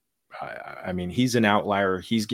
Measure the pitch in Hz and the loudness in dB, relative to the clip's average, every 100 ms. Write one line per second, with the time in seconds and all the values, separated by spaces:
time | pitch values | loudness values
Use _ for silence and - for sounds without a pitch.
0 | _ _ _ - - 55 - - 95 90 | _ _ _ -12 -12 -12 -14 -10 -6 -4
1 | 90 113 127 120 104 104 85 98 98 92 | -2 0 2 4 4 4 2 2 2 0
2 | - 113 104 | 0 -2 -2